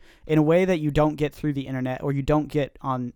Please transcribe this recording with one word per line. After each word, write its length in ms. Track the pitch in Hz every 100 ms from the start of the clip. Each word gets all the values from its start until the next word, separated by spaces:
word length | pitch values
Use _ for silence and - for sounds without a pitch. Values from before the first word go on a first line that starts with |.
| - _ -
in 120 | 156
a 40 |
way 220 | 151 170 185
that 140 | 175
you 100 | 151
don't 260 | 147 151 147
get 180 | 147
through 200 | - 156
the 80 | 139 131
internet 360 | 131 127 127
or 100 | 143
you 80 | 139
don't 260 | 135 151 147
get 280 | 147 135 -
on, 300 | 143 127 120